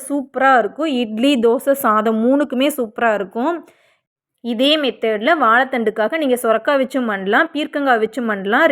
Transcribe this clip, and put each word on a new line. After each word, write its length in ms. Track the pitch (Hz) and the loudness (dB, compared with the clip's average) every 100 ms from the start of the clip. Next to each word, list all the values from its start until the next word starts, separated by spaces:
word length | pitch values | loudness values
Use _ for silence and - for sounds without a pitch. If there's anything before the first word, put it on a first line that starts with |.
| 269 | -2
சூப்பரா 420 | 285 269 254 269 262 | -6 -6 0 2 4
இருக்கும். 280 | 208 - 320 247 | 2 -2 -4 -2
இட்லி, 300 | 233 220 269 285 226 | -4 0 0 2 2
தோசை, 300 | 247 277 269 233 | 2 0 0 2
சாதம் 340 | 214 214 220 233 | 2 2 2 2
மூணுக்குமே 440 | 277 294 247 277 285 | 2 0 0 -2 -2
சூப்பரா 320 | 226 - 233 202 | -6 -2 0 0
இருக்கும். 340 | 190 233 277 339 - _ _ _ _ _ _ _ 233 | -4 -4 -4 -4 -10 _ _ _ _ _ _ _ -6
இதே 180 | 226 269 311 | 0 2 2
மெத்தட்ல 480 | 277 - 226 214 233 330 | -2 -2 -2 -2 0 2
வாழைத்தண்டுக்காக 760 | 233 226 262 262 214 202 226 320 | 4 2 2 -2 -2 -2 -2 -2
நீங்க 160 | 285 247 | -2 0
சொரக்காய் 360 | 233 220 220 277 | 0 0 0 0
வச்சும் 280 | 262 269 240 | 0 -2 -4
பண்ணலாம், 380 | 196 190 233 330 | -4 0 0 0
பீர்க்கங்காய் 480 | 285 302 294 277 233 | -4 -6 -2 0 0
வச்சும் 260 | 220 254 233 | 0 -4 -6
பண்ணலாம், 340 | 208 190 240 320 | -4 -2 2 4